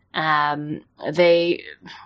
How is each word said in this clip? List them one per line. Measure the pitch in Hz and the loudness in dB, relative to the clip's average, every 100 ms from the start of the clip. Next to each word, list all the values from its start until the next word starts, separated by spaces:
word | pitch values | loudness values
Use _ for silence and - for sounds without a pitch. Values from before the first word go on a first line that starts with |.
| _ | _
Um, | - 160 151 147 147 151 - - _ 113 | -4 0 0 0 -2 -6 -10 -14 _ -4
they | 160 175 170 170 - - - 180 - | 2 4 4 2 -4 -8 -20 -20 -20